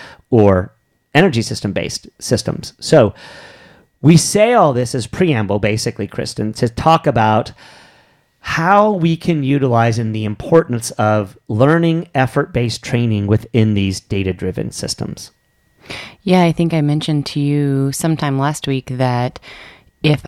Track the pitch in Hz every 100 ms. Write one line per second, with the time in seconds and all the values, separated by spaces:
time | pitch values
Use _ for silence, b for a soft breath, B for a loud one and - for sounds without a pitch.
0 | B B - 117 101 92 101 _ _ _
1 | _ 143 185 117 - 113 101 92 - -
2 | - _ - - - - - - - 156
3 | 104 - B B B B B B B _
4 | 143 165 - 202 226 233 160 123 123 131
5 | 110 - 185 120 98 101 104 110 120 -
6 | 101 - - - 107 - 120 - 160 165
7 | 151 113 110 110 - - b b b b
8 | b b b _ - 160 170 202 214 190
9 | 165 165 - 156 135 143 131 117 117 113
10 | 110 110 107 104 - 165 160 120 - -
11 | 107 107 98 - - 110 139 170 165 165
12 | - 135 131 143 135 123 120 - - 120
13 | 120 104 101 110 - 120 110 101 98 95
14 | - 101 95 90 92 107 120 - - -
15 | - - - _ _ _ _ _ B B
16 | B B 185 185 170 160 170 160 147 151
17 | - 147 - 147 143 147 143 135 135 -
18 | 165 156 147 135 143 151 143 131 - 127
19 | 127 120 123 - B B B B B _
20 | 156 147